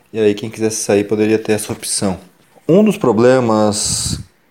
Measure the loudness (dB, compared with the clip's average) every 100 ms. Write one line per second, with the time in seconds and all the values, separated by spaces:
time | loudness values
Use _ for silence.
0 | _ 0 0 0 -6 -4 -4 -4 0 0
1 | 2 0 2 0 0 -4 -4 -8 -6 -4
2 | -4 -6 -12 _ _ _ 0 2 2 0
3 | 0 4 4 4 2 2 2 0 -4 -4
4 | -6 -8 -12 _ _